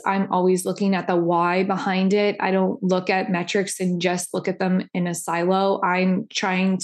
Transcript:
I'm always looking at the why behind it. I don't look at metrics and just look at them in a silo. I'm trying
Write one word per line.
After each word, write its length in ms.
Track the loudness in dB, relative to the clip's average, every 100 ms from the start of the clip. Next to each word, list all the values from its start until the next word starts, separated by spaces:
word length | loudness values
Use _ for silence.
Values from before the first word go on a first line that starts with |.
| -4
I'm 260 | -2 0
always 340 | 2 2 2 0
looking 280 | -2 0
at 140 | 0 0
the 80 | 0
why 480 | 2 2 2 2
behind 500 | 0 -2 -2 0 2
it. 220 | 2 2 0
I 100 | 0
don't 320 | 2 0 0
look 260 | 0 0 0
at 220 | -2 0
metrics 480 | -2 0 -2 -2 -2
and 220 | -2 0
just 320 | 0 -2 -4
look 160 | -6 -4
at 100 | -2
them 300 | 0 0 -2
in 140 | -4 -4
a 80 | -4
silo. 640 | -4 -2 2 2 2 0
I'm 440 | 0 2 2 0 -2
trying 500 | -4 -2 0 0 0